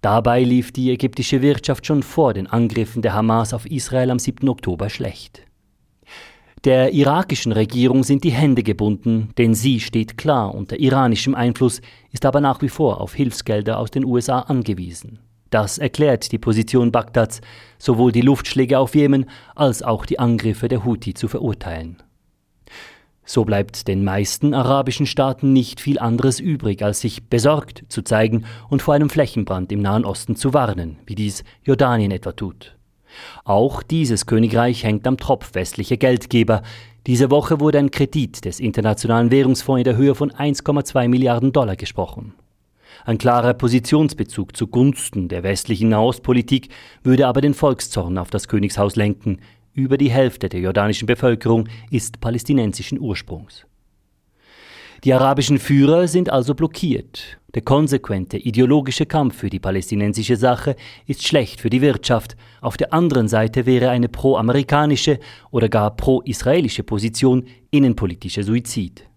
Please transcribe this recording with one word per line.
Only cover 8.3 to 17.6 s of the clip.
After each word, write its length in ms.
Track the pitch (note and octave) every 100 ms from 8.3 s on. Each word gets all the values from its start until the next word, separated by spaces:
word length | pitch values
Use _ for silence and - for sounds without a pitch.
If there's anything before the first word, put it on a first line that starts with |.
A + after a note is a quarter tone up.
Hände 320 | A#2+ D3 B2
gebunden, 680 | A2 G2 G#2+ G#2 - A2+ G#2+ -
denn 160 | A#2
sie 260 | A2 B2 B2
steht 380 | - A2+ A2 -
klar 360 | D#3 C#3 G2+
unter 240 | G#2 G2 -
iranischem 560 | C3 C3 B2+ G#2+ -
Einfluss, 460 | C3 A#2+ A#2 B2+ - - - _
ist 120 | -
aber 160 | C#3 C3+
nach 220 | D3 -
wie 60 | C#3
vor 320 | - D3 G2+
auf 140 | G2
Hilfsgelder 640 | - C3+ - - G#2+ G#2 G#2
aus 120 | A2
den 140 | C3+
U 120 | C3 B2
S 120 | A#2+
A 120 | B2+
angewiesen. 760 | - C3+ G#2+ F#2 F2 E2+ A2 A2 _ _ _
Das 280 | A2 G2+ -
erklärt 540 | C#3+ - D3 A#2+ -
die 60 | A2+
Position 520 | - A2 A2+ B2+ A#2+
Bagdads, 500 | A#2+ A2+ - A2 - - -